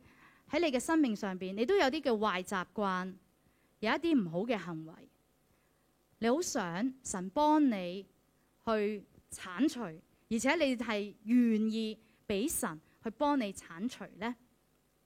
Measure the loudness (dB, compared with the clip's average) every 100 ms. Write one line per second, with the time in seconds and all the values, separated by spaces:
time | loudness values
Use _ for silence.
0 | -14 -20 -20 _ _ 0 2 0 2 2
1 | 4 2 -4 -6 -6 -2 2 4 4 2
2 | 0 2 0 -2 -2 -4 -4 -2 -2 -2
3 | -4 -10 _ _ _ _ _ _ -2 0
4 | 2 2 2 -2 -2 -2 -4 -10 -12 -18
5 | -20 _ _ _ _ _ _ _ _ _
6 | _ _ 0 2 0 -2 -4 -2 -4 -4
7 | -8 -8 -4 2 6 6 6 2 -4 -8
8 | -12 _ _ _ _ _ -2 0 0 -2
9 | -10 -20 _ -16 -10 0 0 0 -8 -10
10 | -20 _ _ -2 0 2 2 0 -2 -4
11 | -4 -10 2 4 6 4 2 -2 -4 -8
12 | _ _ -4 -2 -2 -2 -6 -8 -16 _
13 | -12 -2 0 0 -2 -8 -14 -10 -8 -8
14 | -14 -8 -8 -8 _ _ _ _ _ _